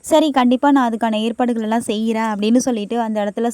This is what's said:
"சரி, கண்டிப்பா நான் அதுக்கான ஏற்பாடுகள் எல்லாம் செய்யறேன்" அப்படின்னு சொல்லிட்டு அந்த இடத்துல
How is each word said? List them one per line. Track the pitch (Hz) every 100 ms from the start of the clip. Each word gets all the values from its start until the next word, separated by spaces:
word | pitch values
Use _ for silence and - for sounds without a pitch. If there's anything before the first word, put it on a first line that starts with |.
"சரி, | - 311 311
கண்டிப்பா | 269 247 247 285
நான் | 277 247
அதுக்கான | 220 226
ஏற்பாடுகள் | 214 220 226 247 226
எல்லாம் | 220 226 233
செய்யறேன்" | 214 220 220 226 208
அப்படின்னு | 208 240
சொல்லிட்டு | 254 233 202 233
அந்த | 226 214
இடத்துல | 208 208 233